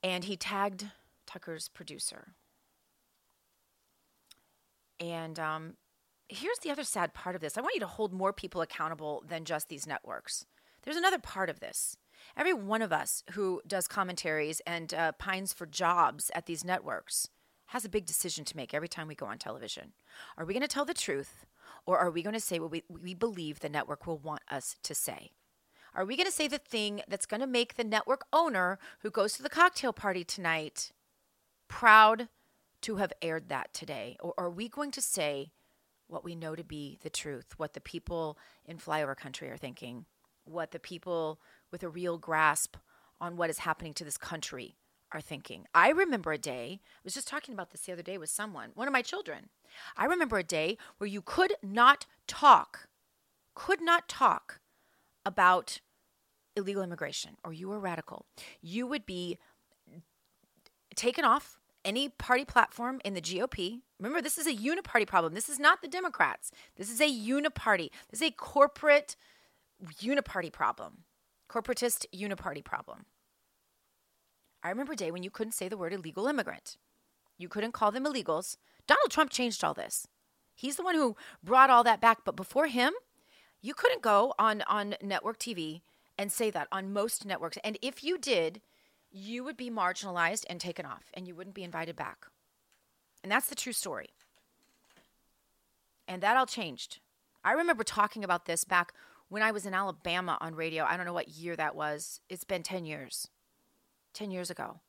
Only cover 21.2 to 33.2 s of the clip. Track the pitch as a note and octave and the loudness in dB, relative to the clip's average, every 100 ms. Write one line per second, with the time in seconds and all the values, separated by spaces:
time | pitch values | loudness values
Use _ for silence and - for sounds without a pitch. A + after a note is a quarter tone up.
21.2 | C#3 - - _ - - - F3+ F3+ E3 | -6 -16 -20 _ -20 -14 0 2 2 0
22.2 | F3 A3 - E3+ D#3+ D#3+ - E3 F3+ F3+ | -4 -4 -4 -4 -4 -8 -10 -14 -12 -4
23.2 | A#3 F#3+ D#3+ D3 D3+ D3 - C#3+ - D#3+ | -4 -2 -8 -6 -4 -4 -4 -6 -6 -8
24.2 | D3+ D3+ - C#3 - - - D3 - - | -6 -10 -6 -8 -8 -10 -8 -6 -6 -8
25.2 | - _ _ _ _ _ - - F#3+ C4 | -16 _ _ _ _ _ -12 -6 -4 0
26.2 | F#4 - D4+ C#4 _ A3+ G#3 G3+ - G3 | 0 0 -2 -2 _ -4 -2 -4 -6 -6
27.2 | - G#3+ C4+ B3 A#3+ - A3+ G#3+ - C4+ | -4 -4 0 0 0 -2 0 0 2 -2
28.2 | - D4+ E4 G#3 F3+ G3 - - G#3+ - | 2 2 4 2 2 0 -10 -8 -6 0
29.2 | G#3 - C4+ D#4 F4 - C4 G#3 G#3 F#3 | 0 0 -4 6 6 6 -2 0 -2 -2
30.2 | E3+ - E3+ D#3+ D#3 - - _ _ _ | -4 -4 0 0 -2 -8 -10 _ _ _
31.2 | _ _ _ _ _ - A#3 A3 G#3+ A3 | _ _ _ _ _ 6 12 12 12 8
32.2 | A#3+ _ _ _ _ _ - G3+ F#3+ - | -2 _ _ _ _ _ -6 -2 -2 -2